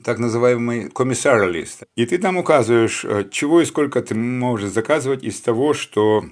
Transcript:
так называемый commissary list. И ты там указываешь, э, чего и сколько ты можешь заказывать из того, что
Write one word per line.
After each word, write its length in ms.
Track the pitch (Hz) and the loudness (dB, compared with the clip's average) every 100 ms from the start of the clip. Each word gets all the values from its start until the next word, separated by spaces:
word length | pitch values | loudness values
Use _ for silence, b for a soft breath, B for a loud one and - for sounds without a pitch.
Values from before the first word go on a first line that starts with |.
так 140 | - 110 | -6 -4
называемый 720 | 117 117 123 123 120 120 101 | -2 0 2 2 -2 -4 -6
commissary 640 | - 127 123 147 120 95 | -4 -2 0 2 4 2
list. 340 | 85 73 - - - | -2 -8 -14 -12 -4
И 100 | 117 | -2
ты 100 | 180 | 0
там 200 | 196 180 | -2 -2
указываешь, 680 | 175 147 110 117 113 - - | 2 2 4 2 2 -2 -4
э, 200 | 104 98 | -4 -4
чего 320 | - 147 170 | -4 2 2
и 40 | 143 | 2
сколько 360 | - 143 127 | 0 -2 -2
ты 140 | - 110 | -2 -4
можешь 560 | 120 127 123 113 101 | -4 -2 -2 -2 -2
заказывать 520 | 95 110 156 131 135 | -4 0 0 0 -4
из 160 | 113 - | -6 -4
того, 340 | - 117 147 | -2 0 2
что 520 | 143 - - 107 107 92 | 0 -2 0 2 2 0